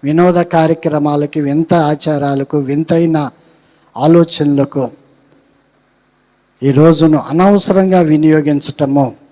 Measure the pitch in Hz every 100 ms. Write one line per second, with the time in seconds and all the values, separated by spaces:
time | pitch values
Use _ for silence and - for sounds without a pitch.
0 | 139 156 180 175 170 170 160 160 165 151
1 | 147 147 147 156 143 143 160 175 151 151
2 | - 151 143 139 139 147 135 143 160 165
3 | 165 160 143 _ _ _ _ _ _ -
4 | 147 170 165 - 147 143 139 147 123 -
5 | _ _ _ _ _ _ _ _ _ _
6 | _ _ _ _ _ _ 135 135 160 156
7 | 160 151 - 151 190 202 - 190 190 185
8 | 165 151 156 156 147 143 - 135 139 143
9 | 131 101 _